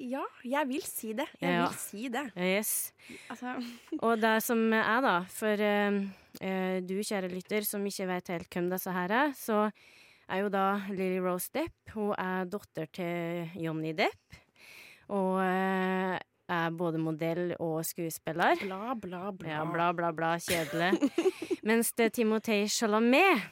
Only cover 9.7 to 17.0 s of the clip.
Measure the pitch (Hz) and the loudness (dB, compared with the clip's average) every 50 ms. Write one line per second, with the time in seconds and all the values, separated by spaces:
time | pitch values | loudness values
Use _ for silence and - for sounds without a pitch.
9.7 | - _ - - - - - - - _ _ - - 190 202 208 190 196 190 196 | 0 _ -14 -20 -20 -20 -20 -20 -20 _ _ -6 -4 -2 -2 0 0 2 2 2
10.7 | 202 202 196 196 202 180 190 185 185 185 180 185 180 185 - - - 262 320 339 | 2 0 -2 -4 -4 -2 0 0 0 0 0 0 -2 -2 -4 -4 -4 -4 -4 -4
11.7 | - _ _ - - 220 208 202 208 - 185 185 185 185 185 180 190 208 - - | -6 _ _ -12 -6 -4 -2 -2 -2 -2 -2 -2 -2 -2 -4 -4 -6 -10 -10 -10
12.7 | _ 160 160 - - - 180 170 175 175 170 170 170 175 170 165 175 - 165 160 | _ -8 -8 -6 -6 -6 -4 -4 -2 -2 -2 -4 -4 -4 -6 -6 -6 -6 -4 -4
13.7 | 156 160 156 160 160 160 233 381 - - _ _ - - _ _ _ - - - | -2 -2 -4 -2 0 0 0 0 0 -4 _ _ -20 -20 _ _ _ -20 -20 -20
14.7 | - - - - - - _ - 202 196 190 185 185 190 190 185 185 185 190 190 | -20 -20 -20 -20 -20 -20 _ -4 -2 0 2 2 2 2 2 2 2 2 2 2
15.7 | 190 190 185 185 190 185 190 190 180 - - _ _ _ _ - 180 170 165 165 | 2 2 2 2 2 0 0 0 -2 -4 -6 _ _ _ _ -4 -2 0 0 0
16.7 | 165 165 180 170 160 160 | 0 0 0 0 0 0